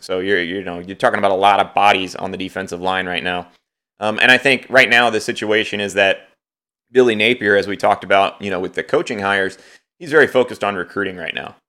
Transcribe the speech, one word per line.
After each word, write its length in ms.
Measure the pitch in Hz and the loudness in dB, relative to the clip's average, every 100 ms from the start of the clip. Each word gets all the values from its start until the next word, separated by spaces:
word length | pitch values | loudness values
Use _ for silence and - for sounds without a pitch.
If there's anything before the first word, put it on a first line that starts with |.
So 180 | - 92 | -8 -4
you're, 240 | 95 95 | 0 0
you 180 | 85 95 | -2 -6
know, 180 | 90 87 | -8 -10
you're 180 | 87 95 | -12 -2
talking 220 | 127 107 | 0 2
about 120 | 98 | 0
a 40 | 95 | 2
lot 260 | 101 98 | 4 4
of 120 | 95 | 2
bodies 400 | - 101 98 92 - | 2 4 4 0 -8
on 160 | 95 | -10
the 60 | 92 | -8
defensive 440 | 95 95 95 87 | -10 -8 -10 -6
line 260 | 92 92 92 | -4 -4 -4
right 160 | 87 | -4
now. 240 | 90 90 87 _ _ _ _ - | -4 -6 -8 _ _ _ _ -8
Um, 180 | 107 110 | -6 0
and 100 | 123 | 4
I 60 | 127 | 4
think 300 | 139 123 - | 2 0 2
right 200 | 131 113 | 2 4
now 200 | 120 120 | 4 2
the 120 | 110 | 0
situation 580 | 113 117 107 107 104 104 | -4 -4 0 0 0 -4
is 140 | 101 | -4
that 340 | 92 98 92 - _ _ _ _ _ _ | 2 2 0 -6 _ _ _ _ _ _
Billy 240 | 123 123 107 | 2 4 4
Napier, 400 | 110 123 104 101 | 2 2 2 2
as 120 | 95 | 2
we 100 | 92 | 0
talked 260 | 104 101 | 0 0
about, 380 | 95 98 98 - | 2 2 2 -2
you 80 | 101 | -6
know, 100 | 90 | -4
with 140 | 90 | -4
the 100 | 80 | -6
coaching 360 | - 143 - 104 | -2 -2 -2 -4
hires, 380 | 98 98 95 - - - _ _ | -2 0 -2 -6 -20 -20 _ _
he's 140 | 175 | -2
very 160 | 151 127 | 2 4
focused 360 | 127 123 110 | 2 0 -2
on 120 | 101 98 | -4 -4
recruiting 400 | 87 98 98 90 | -6 -6 -6 -8
right 200 | 80 - | -10 -8
now. 200 | 71 - | -10 -14